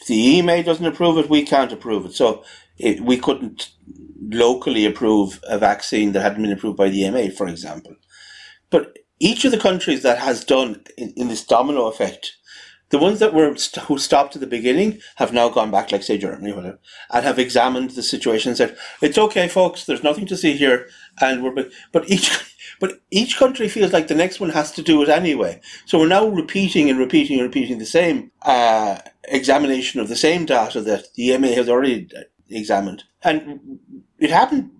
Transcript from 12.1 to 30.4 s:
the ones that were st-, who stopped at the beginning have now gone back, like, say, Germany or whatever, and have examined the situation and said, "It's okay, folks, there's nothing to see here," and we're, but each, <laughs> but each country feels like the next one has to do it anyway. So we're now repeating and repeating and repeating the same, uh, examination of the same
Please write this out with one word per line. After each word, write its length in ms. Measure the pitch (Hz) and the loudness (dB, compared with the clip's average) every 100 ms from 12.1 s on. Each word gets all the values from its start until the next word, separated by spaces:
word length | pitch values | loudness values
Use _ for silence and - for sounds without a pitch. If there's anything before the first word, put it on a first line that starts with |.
| - - - _ - - _ - | -6 -16 -18 _ -20 -20 _ -2
the 80 | 143 | 2
ones 220 | 180 214 | 2 2
that 140 | 220 | 2
were 220 | 156 147 - | 4 2 0
st-, 300 | - - - | -8 -8 -4
who 120 | 139 | -4
stopped 380 | - 143 139 143 | 2 2 0 -4
at 60 | |
the 60 | 127 | -8
beginning 520 | 120 123 147 214 214 - - | -2 0 2 0 -4 -10 -4
have 160 | 117 | -2
now 160 | 120 120 | 2 2
gone 240 | 117 107 | 2 0
back, 200 | 101 - | 0 -2
like, 120 | 101 | -4
say, 140 | - 101 | -2 -4
Germany 340 | 95 - 104 | -4 -8 -10
or 40 | 101 | -10
whatever, 220 | 92 101 _ - - | -12 -14 _ -20 -4
and 100 | 120 | -2
have 160 | 135 123 | 0 0
examined 520 | 123 120 127 127 127 | 0 2 2 0 -6
the 120 | 123 | -6
situation 460 | - 113 123 110 127 | -6 -4 -2 0 0
and 80 | 120 | 0
said, 180 | 113 - - - | -2 -2 -18 -4
"It's 160 | 151 427 | 0 2
okay, 300 | 427 196 175 | 2 2 0
folks, 380 | 190 175 - - | 2 2 0 -8
there's 180 | 123 | -2
nothing 220 | 147 175 190 | -2 -2 -4
to 100 | 185 | -2
see 220 | 165 139 | 0 2
here," 300 | 135 123 - - - - | 2 2 -2 -20 -12 -2
and 220 | 131 127 | 0 0
we're, 260 | 127 135 131 - - | -4 -6 -8 -12 -4
but 160 | 165 - | -2 0
each, 440 | 190 - - - - - | 0 0 -4 -8 -20 -18
<laughs> 120 | - | -8
but 180 | 190 - - | -8 -8 -4
each 280 | 196 247 - | -2 0 2
country 320 | 254 262 202 | 2 2 -4
feels 240 | 220 180 | 0 2
like 160 | 180 156 | 2 2
the 60 | 156 | 0
next 260 | 185 - | 0 -2
one 80 | 180 | -4
has 240 | 156 151 | -2 -4
to 100 | - | -4
do 180 | 165 151 | 2 4
it 60 | 147 | 4
anyway. 540 | 156 175 131 90 - - - - | 2 2 -2 -4 -6 -18 -20 -2
So 120 | 170 | 2
we're 100 | 160 | 4
now 200 | 196 220 | 4 2
repeating 640 | 185 151 190 190 170 147 | -2 -4 -2 0 2 2
and 100 | 131 | 2
repeating 400 | 127 165 139 135 | 2 2 2 0
and 80 | 123 | -2
repeating 300 | 139 120 113 | -2 -4 -6
the 80 | 107 | -2
same, 460 | 165 175 127 - _ | 0 2 0 -6 _
uh, 560 | 143 127 117 110 104 95 - _ - | 0 2 4 2 0 -6 -10 _ -6
examination 720 | 139 127 143 139 131 127 131 | -2 2 2 2 -2 -2 -4
of 80 | 104 | -4
the 60 | 117 | 0
same 280 | 156 175 | 0 0